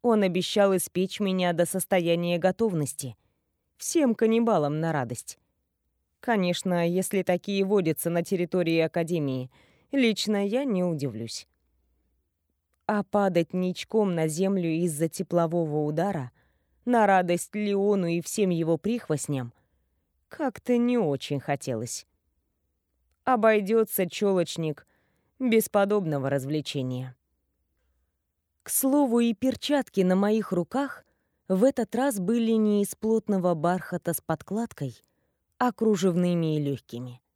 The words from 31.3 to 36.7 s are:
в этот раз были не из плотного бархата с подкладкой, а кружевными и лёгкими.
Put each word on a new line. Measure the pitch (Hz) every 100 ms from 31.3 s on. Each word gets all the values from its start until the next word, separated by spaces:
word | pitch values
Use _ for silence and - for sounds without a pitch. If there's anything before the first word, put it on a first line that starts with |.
| _ -
в | 185
этот | 254 269 226
раз | 226 277 208
были | 180 233 226
не | 220 214 208
из | 202
плотного | - 220 220 - 190 180
бархата | 160 170 180 - 180 -
с | 165
подкладкой, | - 160 - 208 233 - 135 113 _ _ _ _ _ _
а | 247
кружевными | - 220 196 190 170 180 175 160 151
и |
лёгкими. | 143